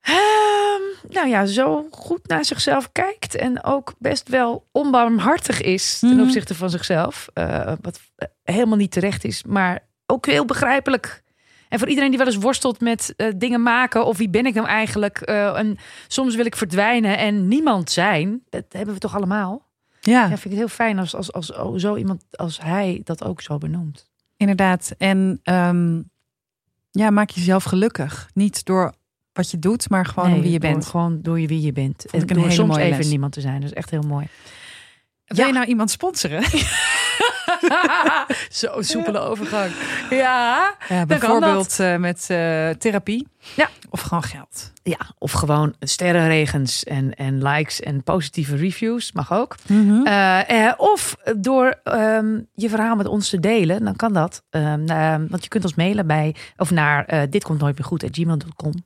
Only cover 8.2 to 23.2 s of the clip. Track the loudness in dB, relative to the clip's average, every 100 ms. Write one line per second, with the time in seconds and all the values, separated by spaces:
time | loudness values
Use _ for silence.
8.2 | -12 _ -4 0 2 2 2 0 -2 -2
9.2 | -6 -8 -4 0 0 -2 _ _ _ -2
10.2 | 2 2 2 0 2 2 2 -2 -4 -16
11.2 | _ _ _ _ _ -4 0 2 2 2
12.2 | 2 2 0 0 -2 0 -2 -2 -6 -4
13.2 | -4 -2 -2 2 2 2 2 2 0 0
14.2 | 0 2 2 0 0 0 0 -2 -2 -4
15.2 | -4 0 0 0 -2 -4 -10 -20 -8 -2
16.2 | 0 0 -2 -2 -2 2 2 2 2 2
17.2 | 0 2 2 2 2 0 0 0 2 2
18.2 | 0 -4 _ -12 -10 -10 -8 -6 -6 -4
19.2 | -2 -2 -4 -8 _ _ _ _ 4 6
20.2 | 4 0 -4 -4 -4 -2 -2 0 -4 -6
21.2 | -8 -8 -10 -8 -6 -2 -2 -2 -4 -4
22.2 | _ -8 -8 -6 -4 -2 -2 -4 -8 -8